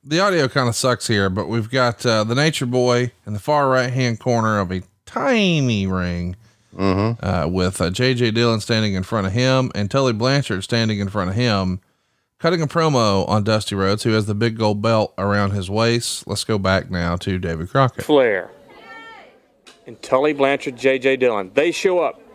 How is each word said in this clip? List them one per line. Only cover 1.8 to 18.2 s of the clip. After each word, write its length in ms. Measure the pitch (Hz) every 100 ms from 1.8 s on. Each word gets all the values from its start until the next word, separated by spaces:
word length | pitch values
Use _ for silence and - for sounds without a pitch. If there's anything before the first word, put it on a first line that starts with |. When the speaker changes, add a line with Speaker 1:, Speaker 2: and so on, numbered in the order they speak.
| 123 113 123
Speaker 1:
uh, 160 | 110
the 140 | 107 123
Nature 300 | 156 - 127
Boy 440 | 127 123 123 123 _ -
in 60 |
the 80 | 104
far 280 | - 147 139
right-hand 520 | 131 123 127 127 113
corner 400 | 131 117 110 107
of 100 | 90
a 120 | 92 - _
tiny 800 | - - 269 240 196 165 131 107 95
ring, 480 | 92 90 87 87 90 _ _ _ 92
Speaker 2:
Mm-hmm. 480 | 98 95 110 117
Speaker 1:
uh, 240 | 95 90 76
with, 320 | 92 92 -
uh, 100 | 85
J 240 | 92 127
J 160 | 123 120
Dillon 300 | 113 120 113
standing 340 | - 113 107
in 80 | 95
front 240 | 95 110 95
of 60 |
him 400 | 107 131 131 127
and 160 | - 101
Tully 220 | 139 131
Blanchard 500 | 107 127 139 135 95
standing 380 | - 117 113 104
in 80 | 98
front 220 | 104 90
of 40 |
him, 460 | 101 123 101 92 92 _ _ _ _ _ _
cutting 240 | 165 180
a 60 | 151
promo 600 | 170 160 135 110 98 87
on 140 | 107
Dusty 320 | 104 107 -
Rhodes, 300 | 98 95 104
who 80 | 117
has 140 | 110 104
the 80 | 104
big 200 | 117 110
gold 240 | 107 104
belt 320 | 110 110 104 -
around 320 | 98 101 101
his 180 | 101 92
waist. 600 | 104 117 117 - - -
Let's 160 | 101
go 120 | - 107
back 320 | 95 95 -
now 280 | 92 87 87
to 200 | - 92
David 300 | 87 82 87
Crockett. 360 | 135 131 -
Speaker 3:
Flair 460 | - 147